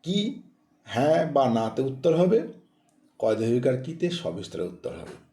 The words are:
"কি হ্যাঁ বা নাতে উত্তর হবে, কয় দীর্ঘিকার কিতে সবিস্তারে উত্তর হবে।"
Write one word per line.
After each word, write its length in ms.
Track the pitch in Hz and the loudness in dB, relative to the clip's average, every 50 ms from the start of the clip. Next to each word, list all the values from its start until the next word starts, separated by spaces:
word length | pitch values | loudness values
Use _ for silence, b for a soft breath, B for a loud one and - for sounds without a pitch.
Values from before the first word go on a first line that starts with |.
| _ | _
"কি 380 | 160 190 208 208 240 285 - - - _ _ _ _ _ _ _ | -2 -2 -2 -2 -2 -6 -10 -16 -20 _ _ _ _ _ _ _
হ্যাঁ 480 | - - 117 135 151 160 170 170 160 | -6 -2 0 2 4 4 4 2 2
বা 180 | 143 139 135 120 | 2 2 2 4
নাতে 320 | 113 113 113 113 - - | 2 2 0 0 -2 -2
উত্তর 340 | 135 135 131 - - 175 156 | -2 -2 -4 0 2 2 4
হবে, 320 | 165 180 185 220 233 - - - - _ _ _ _ _ _ _ _ _ _ _ _ | 4 4 4 4 2 2 -2 -12 -16 _ _ _ _ _ _ _ _ _ _ _ _
কয় 160 | - 113 110 | 0 0 2
দীর্ঘিকার 480 | 104 113 113 120 123 123 135 127 127 - | 2 2 2 2 2 2 2 0 0 -4
কিতে 260 | 160 165 165 175 175 | -8 -6 -4 -4 -4
সবিস্তারে 540 | 170 - - 85 82 98 98 - - 87 90 | -4 -4 -6 -6 -8 -8 -10 -10 -8 -6 -6
উত্তর 280 | 90 90 87 - - | -6 -8 -10 -12 -12
হবে।" 220 | - - - - - - - _ | -12 -10 -14 -16 -18 -20 -20 _